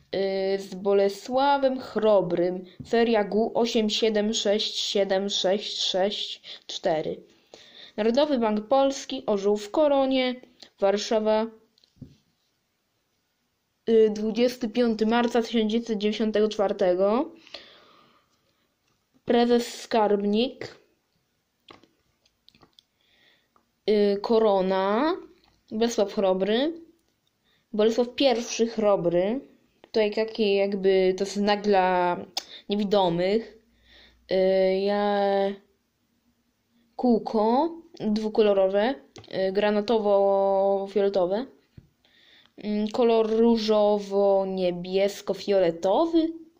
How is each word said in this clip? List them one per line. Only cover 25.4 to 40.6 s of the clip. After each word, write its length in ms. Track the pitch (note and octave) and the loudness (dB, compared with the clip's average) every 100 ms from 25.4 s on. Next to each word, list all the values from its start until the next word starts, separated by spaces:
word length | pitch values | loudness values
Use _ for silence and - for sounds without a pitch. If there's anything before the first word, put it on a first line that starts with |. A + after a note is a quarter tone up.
| _ _ - | _ _ -10
Bolesław 420 | A3 A#3 A#3 G3+ | -4 -2 0 -2
Chrobry, 600 | - F#3+ F#3+ F#3+ A3+ D4 E4 - _ _ _ _ _ _ _ _ | 0 0 0 0 0 -2 -6 -14 _ _ _ _ _ _ _ _
Bolesław 420 | G#3+ G#3+ A#3 A#3+ - | 0 0 0 -2 0
Pierwszy 520 | C#4 A#3 A#3+ - A3+ | 0 0 -4 -4 -4
Chrobry, 720 | - G#3 G3 E3+ F3 F#3+ C4 - _ _ _ - | 0 0 2 2 0 0 -4 -8 _ _ _ -6
to 80 | A3+ | -2
jak, 400 | G#3+ G#3+ A3 - | -2 -2 -4 -2
jakby 760 | G#3 G3 G3 G3 F#3+ F#3+ F#3 F#3+ | 0 2 0 0 2 2 2 0
to 80 | G3 | -4
znak 360 | G3+ G3+ G#3 | -2 0 0
dla 560 | G3+ G3 F#3 F3+ F3 F3 - - - - - | 2 2 2 2 0 -2 -8 -12 -14 -14 -6
niewidomych. 880 | G#3 G3+ G3+ F3+ E3+ F3+ G#3+ - - _ _ _ - - _ - | -4 0 2 2 0 0 -2 -4 -18 _ _ _ -20 -20 _ -4
Y, 40 | F#3 F#3 F#3+ F#3+ F#3+ | 0 2 2 2 0
ja-, 720 | G3 G3+ G#3 G3+ G3+ G3 G3 G3+ _ _ _ _ _ _ _ _ _ _ _ _ _ - | 0 0 0 0 0 0 -2 -4 _ _ _ _ _ _ _ _ _ _ _ _ _ -2
kółko 760 | B3 A3 - A3 G#3+ B3 E4 - - - | 0 2 0 0 2 2 0 -4 -18 -10
dwukolorowe, 960 | G#3+ G#3+ G#3+ G#3+ G#3 G3 F#3+ G3+ A3+ C#4+ - - - - F#3+ | -4 -4 -2 2 2 4 2 2 0 -4 -12 -20 -10 -4 -2
y, 20 | |
granatowo-fioletowe. 1900 | F#3+ G#3 G#3 G#3 A3+ G#3 G3+ G3 G3 G3 G3 | 0 0 0 0 0 2 2 4 2 2 2